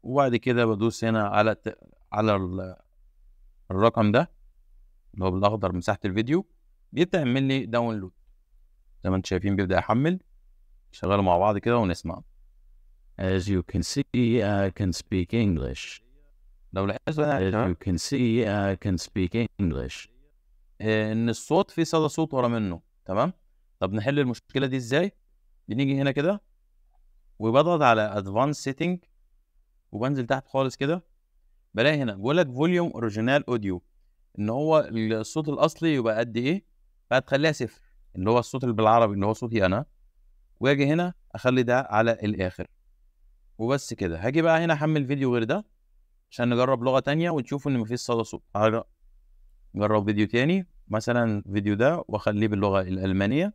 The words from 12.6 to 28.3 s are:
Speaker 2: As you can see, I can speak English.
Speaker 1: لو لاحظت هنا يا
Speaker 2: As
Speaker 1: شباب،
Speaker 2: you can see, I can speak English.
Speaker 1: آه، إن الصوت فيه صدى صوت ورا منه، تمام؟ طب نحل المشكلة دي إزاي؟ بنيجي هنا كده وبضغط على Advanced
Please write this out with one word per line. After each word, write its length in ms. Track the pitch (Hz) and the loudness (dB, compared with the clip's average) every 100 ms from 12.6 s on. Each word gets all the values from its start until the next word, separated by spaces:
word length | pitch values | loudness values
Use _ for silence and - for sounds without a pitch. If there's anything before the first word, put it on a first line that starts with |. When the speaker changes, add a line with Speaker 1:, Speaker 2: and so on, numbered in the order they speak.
| - - - - - - | -20 -20 -20 -20 -20 -6
Speaker 2:
As 220 | 95 95 | -2 0
you 180 | 92 95 - | 0 -2 -2
can 80 | 95 | -4
see, 600 | 85 - 139 123 117 120 | -4 -4 -2 0 2 2
I 280 | 101 101 98 - | 0 0 -2 -2
can 120 | 98 87 | -4 -4
speak 300 | - 98 87 | -4 -4 0
English. 680 | 117 104 82 64 67 - - _ _ _ _ - - - | 0 2 0 -4 -8 -12 -16 _ _ _ _ -20 -20 -10
Speaker 1:
لو 120 | 95 98 | -4 -4
لاحظت 340 | - - 151 | -4 -6 -2
هنا 200 | 147 139 | 0 2
يا 100 | 95 | 0
Speaker 2:
As 40 | |
Speaker 1:
شباب، 220 | 107 113 87 | 0 0 -2
Speaker 2:
you 20 | - | -2
can 120 | 87 | -4
see, 480 | - - 123 113 107 | -2 0 2 2 0
I 420 | 101 98 95 104 | 0 -2 -2 -2
can 180 | 90 - | -4 -4
speak 420 | - 92 113 113 _ | -4 -2 -2 -4 _
English. 460 | 92 69 64 - - _ _ _ _ _ _ _ | -2 -2 -8 -12 -18 _ _ _ _ _ _ _
Speaker 1:
آه، 300 | 107 110 107 | -2 0 0
إن 180 | 110 117 | -2 -2
الصوت 420 | 110 - 165 202 | -4 0 0 0
فيه 120 | - | -2
صدى 240 | 165 165 156 | 0 0 0
صوت 260 | - 156 | -2 -2
ورا 140 | 135 123 | 0 0
منه، 340 | 117 101 85 _ _ - | 0 -4 -6 _ _ -6
تمام؟ 280 | 95 151 - _ _ _ _ | -2 -2 -4 _ _ _ _
طب 140 | 95 | -4
نحل 260 | 107 110 143 | -2 -2 0
المشكلة 480 | 131 117 _ 135 135 | -2 -4 _ -4 -2
دي 100 | 131 | -4
إزاي؟ 340 | 120 139 190 _ _ _ _ _ - | -2 -2 -2 _ _ _ _ _ -8
بنيجي 340 | 117 139 139 | -2 0 0
هنا 100 | 139 | 0
كده 300 | 135 151 208 _ _ _ _ _ _ _ _ _ _ | 0 -2 -2 _ _ _ _ _ _ _ _ _ _
وبضغط 420 | 110 127 156 170 | 2 4 4 4
على 420 | 139 110 107 101 | 6 4 2 -2
Advanced 480 | 98 | -2